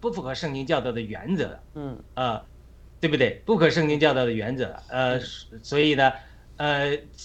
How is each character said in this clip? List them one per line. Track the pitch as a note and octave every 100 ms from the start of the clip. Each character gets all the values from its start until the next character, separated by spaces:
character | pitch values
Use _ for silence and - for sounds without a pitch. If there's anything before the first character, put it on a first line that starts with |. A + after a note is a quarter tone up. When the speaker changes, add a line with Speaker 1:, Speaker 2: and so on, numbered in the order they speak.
Speaker 1:
不 | A#3
符 | F3+
合 | C3
圣 | C3 E3
经 | C3+ C3+
教 | D3+
导 | B2
的 | A#2
原 | G#2+ G#2+ A2 F3+
则 |
的。 | A#2 - -
Speaker 2:
嗯。 | D3+ C#3+ B2 -
Speaker 1:
呃， | - B2+ G#2+ - - - - - -
对 | E3
不 | D3
对？ | A#2 -
不 | -
符 | G#3+
合 | D#3
圣 | E3+ D3+
经 | D3
教 | D3+
导 | C3
的 | B2
原 | A2+ G#2+ C3
则， | A2+ - -
呃， | B2+ B2+ B2+
Speaker 2:
嗯。 | - - - A2+
Speaker 1:
所 | - C#3+
以 | D3+ C#3
呢， | C3+ - - - - -
呃， | D3 C#3+ C#3+ D3 - -